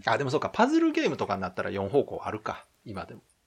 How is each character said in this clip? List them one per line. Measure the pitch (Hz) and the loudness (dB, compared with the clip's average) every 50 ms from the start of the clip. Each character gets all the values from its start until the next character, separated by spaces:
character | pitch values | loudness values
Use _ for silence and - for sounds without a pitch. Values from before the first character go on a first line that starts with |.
| - | 0
あ、 | 113 113 139 | 0 0 2
で | 143 | 2
も | 127 | 0
そ | 147 - | 0 0
う | |
か、 | - - | 0 0
パ | - - 233 | 2 2 4
ズ | 277 320 330 | 4 4 4
ル | 330 320 | 4 4
ゲ | 311 330 285 | 2 2 0
ー | 185 | 0
ム | 135 | 0
と | 107 104 | -2 -2
か | - 98 | -2 -2
に | 95 | -2
な | 92 90 | -2 -4
っ | - | -4
た | 98 | -4
ら | 98 95 | -4 -2
四 | 95 98 98 98 | -2 -2 -2 2
方 | 101 139 - | 2 2 2
向 | - - - - | 2 -4 -6 -6
あ | 101 | -6
る | 107 107 | -6 -4
か、 | - - - - - _ _ _ _ | -6 -6 -8 -8 -10 _ _ _ _
今 | 117 98 90 - | -12 -10 -10 -10
で | - - | -10 -14
も。 | - - _ _ _ _ | -18 -20 _ _ _ _